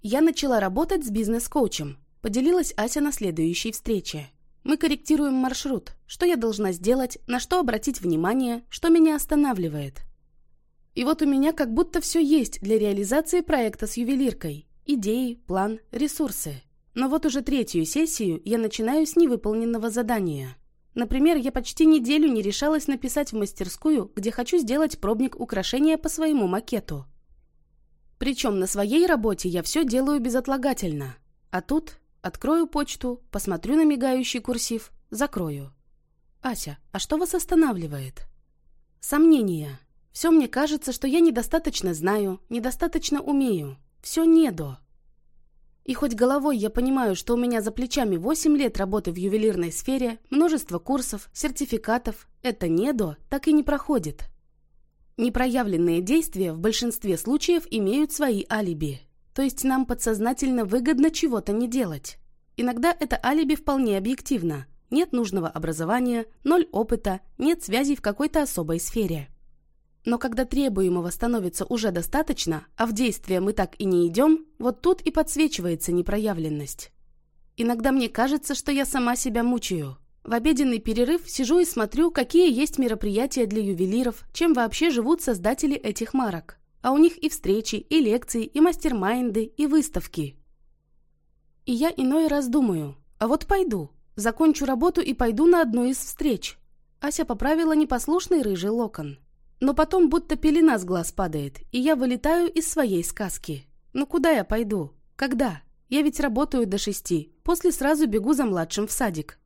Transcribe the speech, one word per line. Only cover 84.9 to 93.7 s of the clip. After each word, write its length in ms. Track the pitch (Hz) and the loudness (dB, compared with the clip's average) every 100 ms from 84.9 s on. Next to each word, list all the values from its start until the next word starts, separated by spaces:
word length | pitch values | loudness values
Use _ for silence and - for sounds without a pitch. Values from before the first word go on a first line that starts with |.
| 240 226 320 | 2 2 0
создатели 560 | - 208 190 269 294 277 | 0 0 0 0 0 0
этих 380 | 214 208 226 | -4 -6 -4
марок. 420 | 269 233 170 - - _ _ | -2 -2 -4 -10 -20 _ _
А 120 | 247 | 0
у 40 | 277 | 6
них 220 | 339 339 | 4 4
и 100 | 302 | -6
встречи, 480 | - - 202 214 208 | -4 0 0 0 -6
и 240 | - 320 | 0 2
лекции, 440 | 240 233 - 240 | 4 2 -2 -4
и 140 | 220 285 | -4 4
мастер-майнды, 840 | 330 349 311 233 190 240 247 208 | 4 4 -2 0 0 0 0 -2
и 220 | 220 - 294 | -4 -2 2
выставки. 680 | 302 - 180 - - 143 - _ _ _ _ _ _ _ _ _ _ _ _ - | 2 2 -4 -6 -8 -8 -10 _ _ _ _ _ _ _ _ _ _ _ _ -6
И 60 | |
я 200 | 240 311 | 0 0
иной 340 | - 254 302 320 | 0 0 2 2
раз 200 | 285 262 | 0 0
думаю: 480 | 277 247 170 143 - _ - | 2 2 0 -4 -12 _ -4
"А 100 | 220 | 0
вот 180 | 302 - | 0 2
пойду, 440 | 392 370 | 0 2